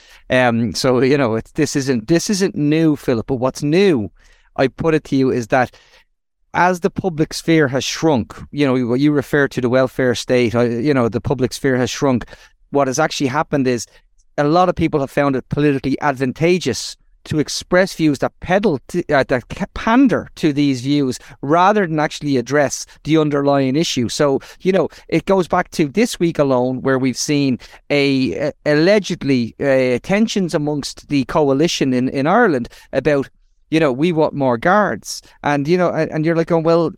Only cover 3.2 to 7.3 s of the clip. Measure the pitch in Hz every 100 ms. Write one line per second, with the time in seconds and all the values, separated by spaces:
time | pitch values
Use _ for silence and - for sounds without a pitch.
3.2 | - 127 127 - 147 165 202 143 101 -
4.2 | _ _ _ - 131 - 160 156 - 139
5.2 | 131 120 113 135 123 - _ _ _ _
6.2 | _ _ _ 156 175 180 190 - 190 151
7.2 | 156